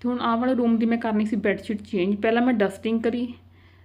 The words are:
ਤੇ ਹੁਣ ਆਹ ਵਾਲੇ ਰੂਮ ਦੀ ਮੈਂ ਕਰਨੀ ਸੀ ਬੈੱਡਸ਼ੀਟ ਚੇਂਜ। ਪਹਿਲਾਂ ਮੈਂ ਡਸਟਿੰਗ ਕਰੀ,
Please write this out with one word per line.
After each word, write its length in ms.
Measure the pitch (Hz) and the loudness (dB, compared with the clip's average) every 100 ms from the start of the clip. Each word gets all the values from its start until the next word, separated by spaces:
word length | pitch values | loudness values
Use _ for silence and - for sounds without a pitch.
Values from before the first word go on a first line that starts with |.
ਤੇ 80 | 247 | -4
ਹੁਣ 120 | 247 | -2
ਆਹ 160 | 233 233 | -2 0
ਵਾਲੇ 160 | 254 | 0
ਰੂਮ 240 | 247 233 226 | 2 2 2
ਦੀ 80 | 226 | 2
ਮੈਂ 120 | 226 | 0
ਕਰਨੀ 280 | 233 214 214 | 0 0 0
ਸੀ 100 | 220 | 0
ਬੈੱਡਸ਼ੀਟ 460 | 208 190 - 208 | 0 -2 -2 -8
ਚੇਂਜ। 340 | - 196 185 208 | -4 -2 0 0
ਪਹਿਲਾਂ 260 | 226 233 | 2 2
ਮੈਂ 120 | 247 | 2
ਡਸਟਿੰਗ 480 | 220 196 - 220 226 | 2 0 0 -2 0
ਕਰੀ, 320 | 233 240 247 - - - - - | 0 -2 -6 -10 -20 -20 -20 -20